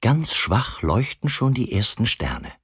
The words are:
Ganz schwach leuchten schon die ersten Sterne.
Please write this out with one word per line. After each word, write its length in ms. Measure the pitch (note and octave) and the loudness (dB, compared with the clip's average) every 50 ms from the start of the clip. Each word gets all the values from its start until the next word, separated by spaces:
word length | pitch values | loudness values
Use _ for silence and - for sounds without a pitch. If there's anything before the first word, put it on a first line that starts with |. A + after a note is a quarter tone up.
Ganz 340 | - A2+ - D#3+ D#3+ - - | 4 2 2 2 2 0 0
schwach 460 | - - - F2 - C3 - - - - | 0 0 2 2 0 0 0 -6 -4 -2
leuchten 460 | D#2 D2+ G#2+ C3 - - _ - D3 | 0 2 2 0 -2 -6 _ -4 -2
schon 240 | C#3+ - C3+ C3 C3+ | -2 0 2 2 2
die 180 | B2+ B2 - | 2 0 0
ersten 340 | - F#2+ G2+ - - - A2 | 0 0 0 0 0 0 0
Sterne. 460 | A2+ - - - C#2 B1 B1 - - - _ | 0 0 -2 -2 -6 -6 -6 -10 -14 -16 _